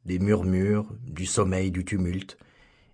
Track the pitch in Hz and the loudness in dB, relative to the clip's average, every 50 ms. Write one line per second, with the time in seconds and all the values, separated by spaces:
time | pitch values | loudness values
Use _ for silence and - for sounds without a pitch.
0 | - 87 92 90 98 104 107 90 90 92 92 92 95 101 104 104 107 - 107 110 | -6 -4 -2 0 2 4 4 4 4 2 2 4 4 2 2 0 0 -4 -8 -12
1 | 123 - 78 90 92 85 - 113 98 92 92 92 95 95 87 92 90 - 104 95 | -12 -10 -8 -6 -6 -2 0 2 2 2 2 0 0 0 -2 -2 -4 -2 -2 0
2 | 90 87 90 95 95 - - - - - _ - - - _ _ _ _ | 0 0 -2 -4 -6 -10 -16 -20 -20 -20 _ -20 -20 -20 _ _ _ _